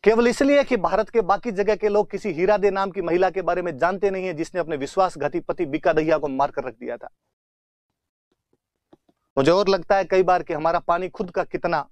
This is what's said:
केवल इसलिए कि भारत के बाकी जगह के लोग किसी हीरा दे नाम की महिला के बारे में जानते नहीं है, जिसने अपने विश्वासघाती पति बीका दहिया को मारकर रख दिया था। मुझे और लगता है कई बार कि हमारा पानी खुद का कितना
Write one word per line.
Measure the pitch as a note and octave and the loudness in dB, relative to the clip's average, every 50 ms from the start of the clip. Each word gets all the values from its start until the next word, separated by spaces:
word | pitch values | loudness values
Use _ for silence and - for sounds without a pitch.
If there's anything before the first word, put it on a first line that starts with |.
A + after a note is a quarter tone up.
| - | 4
केवल | G3+ A3+ A3+ A#3+ A#3+ | 4 4 6 4 2
इसलिए | A#3+ - C#4+ C#4 C#4+ C#4+ C4+ | 2 2 2 4 4 4 4
कि | - B3+ | 2 -2
भारत | A3 E3+ E3 F#3+ G3 A3 G3+ | 0 0 0 0 0 -2 0
के | - A#3 | 0 -2
बाकी | G3+ E3+ G3 G3+ - A#3+ | 2 2 0 0 0 -6
जगह | G3+ F3+ G3+ F#3+ G#3+ | -4 -2 0 0 0
के | - - G#3+ | 0 0 0
लोग | G3+ G#3 G#3 - | 2 2 0 0
किसी | - F#3+ - G#3+ | -4 -8 -6 -6
हीरा | E3 C#3+ F3+ F#3+ G#3 | -2 0 2 2 2
दे | G#3 F#3 G3+ | 2 2 0
नाम | F#3+ G3 G3 G3 | 0 0 -4 -4
की | F3 G3 F3 | -4 -6 -4
महिला | E3+ E3 F3 F#3 F#3 | -2 0 2 2 0
के | F3 F#3+ F3+ | 0 -2 -2
बारे | D#3+ F3 F3 F3 | -2 -2 -2 -4
में | E3+ D#3+ B2 | -6 -4 0
जानते | D#3 F3 F#3+ F#3+ - G3 | 0 0 0 0 -2 -2
नहीं | F#3+ F#3+ F#3 | -2 -2 -6
है, | F#3 E3+ | -6 -6
जिसने | D3 D#3+ - - F3+ | -6 -8 -6 -6 -6
अपने | E3 D#3 E3 | -6 -4 -6
विश्वासघाती | C#3 C3 C#3 - - F#3+ F3+ - D3+ C#3 D3 - F3 | -6 -6 -6 0 0 0 0 0 -4 -6 -4 -4 -4
पति | - - E3 - F3+ | -6 -6 -6 -6 -6
बीका | C#3+ C3+ D#3 - F3+ D#3+ | -6 -6 -2 0 2 2
दहिया | D#3 D#3 D#3+ D#3+ D#3 | 2 2 2 0 0
को | C#3+ D3 | 0 -4
मारकर | C3+ C3 C#3 D3 - C#3+ B2+ | -2 -2 -2 -2 -2 -6 -8
रख | B2+ A2+ | -8 -10
दिया | A2 B2 A#2+ A#2+ | _ -10 -10 -10
था। | A2 - - _ _ _ _ _ _ _ _ _ _ _ _ _ _ _ _ _ _ _ _ _ _ _ _ _ _ _ _ _ _ _ _ _ _ _ _ - _ _ _ _ _ _ _ _ - | -10 -12 -18 _ _ _ _ _ _ _ _ _ _ _ _ _ _ _ _ _ _ _ _ _ _ _ _ _ _ _ _ _ _ _ _ _ _ _ _ -20 _ _ _ _ _ _ _ _ 2
मुझे | C3+ D3 | 4 4
और | E3+ F#3+ G3+ G3 | 4 4 4 2
लगता | G3 F#3+ - - G3+ | 2 0 2 2 2
है | G3 F#3+ | 2 2
कई | - F#3+ F#3+ F#3 | 2 2 2 4
बार | F3 F3+ F3 F3 | 4 2 2 0
कि | - E3+ | -4 -6
हमारा | D3 D#3 E3 E3 E3+ | -2 -2 0 0 0
पानी | - - E3+ F3 F#3 F3 | 0 -2 -2 -2 -2 -8
खुद | - - G3+ F3 | -6 -8 -8 -6
का | - F#3+ F3 | -4 -6 -6
कितना | - - D#3+ - F3 E3+ D3+ C#3+ _ | -4 -6 -6 -4 -2 -2 -2 -4 _